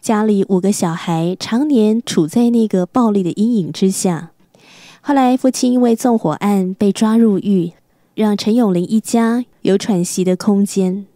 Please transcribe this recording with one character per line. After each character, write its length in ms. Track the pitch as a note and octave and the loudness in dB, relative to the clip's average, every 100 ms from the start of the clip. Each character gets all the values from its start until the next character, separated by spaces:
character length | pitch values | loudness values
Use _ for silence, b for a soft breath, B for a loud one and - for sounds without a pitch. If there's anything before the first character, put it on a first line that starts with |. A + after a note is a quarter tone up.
家 220 | - G#3+ | -2 0
里 200 | G#3+ G#3 F#3+ | 2 0 0
五 100 | F#3+ | 0
个 120 | F#3+ | 0
小 200 | G#3 F3+ | -2 -2
孩 460 | E3 - E3 E3 F#3 | -4 -4 -2 -2 -4
常 280 | - A3+ D4+ | -4 -2 0
年 340 | C4+ G#3+ A3 | 2 2 0
处 240 | - - D#3 | -2 -2 0
在 240 | A#3 A#3+ | 2 2
那 180 | A#3 A3 | 2 0
个 200 | F#3+ F3+ | 0 -2
暴 240 | - A#3 | 0 0
力 100 | G3+ | 0
的 100 | F3 | -2
阴 240 | - A3 A#3+ | -2 0 0
影 140 | E3 | -2
之 200 | E3 F#3+ | 0 -2
下。 400 | F#3+ F#3+ E3+ E3+ _ _ B B B B B | 0 -2 -4 -8 _ _ B B B B B
后 120 | - | -2
来 240 | C#4+ B3+ B3+ | 2 2 2
父 140 | C4 | 0
亲 200 | - B3+ | 0 0
因 100 | B3 | 2
为 140 | B3 A3+ | 2 2
纵 220 | B3+ A3+ | 2 0
火 140 | - | 0
案 420 | D3+ G3+ G3+ F#3 | -2 0 0 -2
被 180 | F#3+ G#3 | 0 0
抓 240 | F#3+ A3 A3+ | 0 0 2
入 220 | A3+ F#3+ | 2 2
狱， 360 | G3 G3 E3+ - _ _ _ - | 0 0 0 -8 _ _ _ -4
让 200 | G#3+ G#3 | -2 0
陈 200 | - A3+ | 0 0
永 180 | A3+ | 2
霖 100 | F3+ | 0
一 160 | F3+ A3 | 0 -2
家 460 | - A#3 A3+ A#3 B3 _ | 0 0 0 -2 -6 _
有 160 | - G3 | 0 0
喘 260 | - F#3+ | 0 -2
息 200 | F3+ - | -2 -2
的 120 | F3+ F3+ | -2 0
空 300 | - G3+ G3+ | 0 0 0
间。 400 | - F#3 F#3+ G3 | 0 -2 -2 -10